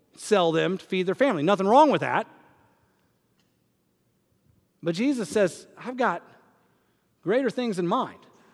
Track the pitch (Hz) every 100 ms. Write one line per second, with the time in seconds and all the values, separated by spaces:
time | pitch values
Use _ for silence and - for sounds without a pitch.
0 | _ - - 202 170 160 160 190 - 185
1 | 185 175 269 170 156 202 196 254 311 170
2 | 131 147 - - _ _ _ _ _ _
3 | _ _ _ _ _ _ _ _ _ _
4 | _ _ _ _ _ _ _ _ 165 170
5 | 269 254 180 214 185 - - - 196 254
6 | 226 175 - - _ _ _ _ _ _
7 | _ _ 151 247 254 - 240 185 175 247
8 | 208 - - _ _